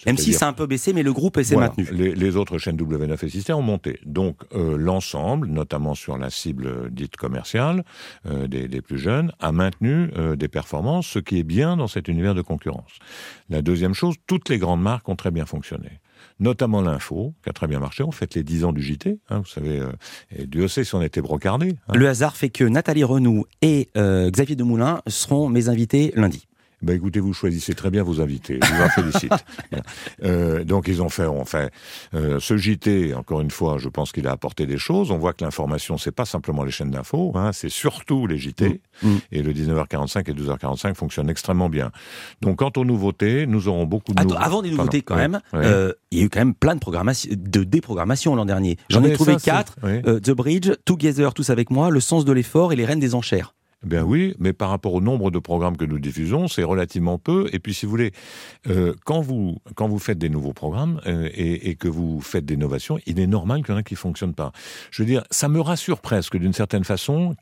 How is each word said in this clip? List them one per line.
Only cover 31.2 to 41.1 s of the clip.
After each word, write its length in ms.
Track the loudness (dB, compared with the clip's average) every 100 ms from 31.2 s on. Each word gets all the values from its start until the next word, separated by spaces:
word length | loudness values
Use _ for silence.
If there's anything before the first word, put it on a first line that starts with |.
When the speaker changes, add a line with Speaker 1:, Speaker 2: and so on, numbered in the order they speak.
| -2
Speaker 2:
ont 200 | -2 -4
fait, 280 | -4 -4 -6 -18 -18 -8
euh, 260 | -4 0 -2
ce 180 | 0 0
J 200 | 2 0
T, 380 | 2 2 0 -4
encore 260 | -4 -2
une 80 | -2
fois, 280 | -2 -2 0
je 100 | -4
pense 220 | -4 -4
qu'il 160 | -4 -4
a 40 |
apporté 360 | -4 -6 -4 -4
des 100 | -4
choses. 320 | -2 0 0
On 80 | 0
voit 160 | 0
que 100 | -2
l'information, 540 | -4 -4 -4 -4 -4 -4
c'est 140 | -4
pas 140 | -4 -4
simplement 380 | -4 -4 -4
les 80 | -4
chaînes 200 | -4 -4
d'info, 400 | -6 -4 -2 0
hein, 200 | 0 -2
c'est 160 | -2 -6
surtout 580 | -2 -2 -4 -2 0 0
les 100 | -2
J 160 | -4
T. 280 | 0 0 0 -8 -4
Speaker 1:
Mm. 60 | 0
Mm. 100 | 0 -2
Speaker 2:
Et 100 | -4
le 120 | -2
dix-neuf 240 | 0 0 0
heures 100 | 0
quarante-cinq 420 | -2 -2 -4 -4
et 40 |
douze 160 | -4 -4
heures 100 | -4
quarante-cinq 360 | -4 -4 -4 -4
fonctionnent 340 | -4